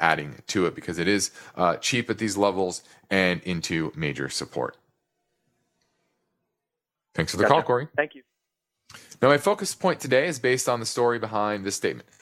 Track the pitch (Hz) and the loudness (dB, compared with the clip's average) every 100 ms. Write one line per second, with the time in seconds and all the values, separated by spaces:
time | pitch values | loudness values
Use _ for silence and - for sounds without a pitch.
0 | 82 78 73 - - 104 85 82 - 85 | 2 2 -2 -10 -4 0 0 -2 -6 -2
1 | 85 101 - - - - 90 80 - 123 | 2 2 0 -6 -14 0 0 2 0 -2
2 | 120 107 110 98 101 92 92 87 - - | -2 -2 -2 2 2 2 -2 -4 -12 -20
3 | - 98 92 87 92 87 - 82 80 - | -2 2 2 0 -2 -4 -2 -2 -2 -4
4 | 78 69 65 - 69 - 62 - _ _ | -4 -4 -6 -6 -8 -6 -6 -8 _ _
5 | _ _ _ _ _ _ _ _ _ _ | _ _ _ _ _ _ _ _ _ _
6 | _ _ _ _ _ _ _ _ _ _ | _ _ _ _ _ _ _ _ _ _
7 | _ - 80 87 110 151 - 123 147 - | _ -6 -4 2 4 4 4 0 -2 -4
8 | 143 139 - _ _ _ _ _ _ - | -4 -8 -20 _ _ _ _ _ _ -20
9 | - - 127 143 - 202 190 - 185 165 | -20 0 4 4 4 0 -2 -2 -2 -2
10 | 139 127 170 139 127 127 - 120 113 - | 2 2 2 0 0 0 0 -2 -2 0
11 | 120 120 110 107 104 104 95 - 95 64 | 0 0 -2 -2 -2 -2 -4 -2 -2 -4
12 | - _ | -10 _